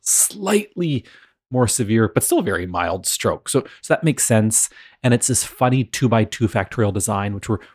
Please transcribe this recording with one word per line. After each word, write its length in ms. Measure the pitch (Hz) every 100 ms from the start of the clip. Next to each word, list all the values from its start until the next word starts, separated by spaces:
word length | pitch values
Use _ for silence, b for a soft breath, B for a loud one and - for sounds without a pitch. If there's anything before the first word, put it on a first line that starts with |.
slightly 1000 | - - - 208 190 208 208 - 170 131 - b b b -
more 160 | 127 117
severe, 420 | - 104 113 107
but 140 | 127
still 200 | - 339
very 240 | 170 90 90
mild 400 | 87 87 90 92
stroke. 420 | - 113 76 -
So, 160 | 143 - B
so 120 | -
that 100 | 160
makes 200 | 156 135
sense. 460 | - 113 107 - - B B B
And 100 | 127
it's 120 | 120 -
this 160 | 113
funny 400 | - - 127 131
two-by-two 640 | 117 - 127 113 107 - 110
factorial 480 | 104 95 - 104
design, 400 | 98 - 98 101
which 140 | 101 -
we're, 100 | 104 B